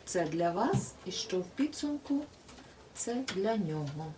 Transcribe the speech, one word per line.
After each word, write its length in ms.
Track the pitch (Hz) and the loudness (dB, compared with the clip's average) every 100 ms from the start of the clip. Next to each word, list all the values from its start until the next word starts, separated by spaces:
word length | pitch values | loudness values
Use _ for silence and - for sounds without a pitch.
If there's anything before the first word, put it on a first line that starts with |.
це 200 | - 185 | 0 2
для 260 | 156 165 170 | 2 4 2
вас, 440 | 175 262 381 - - | 4 4 4 0 -8
і 80 | 185 | -6
що 280 | - - 185 | -6 -2 -2
в 60 | 180 | -2
підсумку 760 | - 294 - 294 294 - 277 294 - - - - - - | 0 0 0 -2 -4 0 -2 -2 -14 -20 -18 -20 -20 -16
це 200 | - - | -6 -2
для 420 | 240 262 185 202 226 | -2 -2 0 2 2
нього. 560 | 165 156 147 151 156 | 2 0 -2 -4 -8